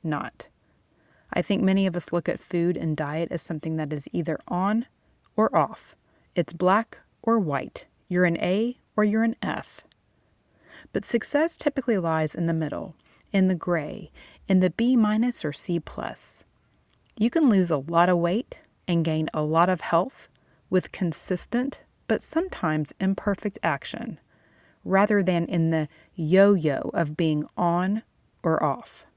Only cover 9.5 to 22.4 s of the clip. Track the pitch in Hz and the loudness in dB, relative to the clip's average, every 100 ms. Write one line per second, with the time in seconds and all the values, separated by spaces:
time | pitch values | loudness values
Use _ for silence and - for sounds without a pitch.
9.5 | - - - _ _ _ _ _ _ _ | -6 -8 -18 _ _ _ _ _ _ _
10.5 | _ _ - - 208 - 233 - 285 320 | _ _ -20 -8 -4 0 0 0 0 0
11.5 | - - 277 254 208 165 160 156 - 165 | 0 -2 -2 -2 0 0 0 0 0 -2
12.5 | 165 156 85 80 - _ _ _ 196 185 | 0 -2 -6 -10 -14 _ _ _ 2 2
13.5 | 180 - 170 147 - 165 - - - - | 2 -2 -2 -2 -10 -14 -20 -20 -20 2
14.5 | 190 180 - 240 262 214 214 240 - 147 | 4 4 2 2 4 4 2 0 0 -6
15.5 | 143 - 170 - - - - - - _ | -6 -4 -4 -4 -10 -8 -8 -12 -12 _
16.5 | _ _ _ _ _ _ - 226 330 294 | _ _ _ _ _ _ -2 0 4 4
17.5 | 202 175 151 143 170 180 175 170 190 - | 4 4 0 0 4 4 4 2 -2 -6
18.5 | - _ _ - 170 160 156 156 - 151 | -16 _ _ -2 0 2 0 -2 -2 0
19.5 | 160 175 185 - 170 220 - - _ _ | 2 2 0 0 0 0 -8 -20 _ _
20.5 | _ _ 185 - - 175 160 - 180 - | _ _ -2 -2 -6 -4 0 -2 -2 -2
21.5 | 240 262 - _ _ _ 220 - 320 | -2 -4 -6 _ _ _ -4 -2 -4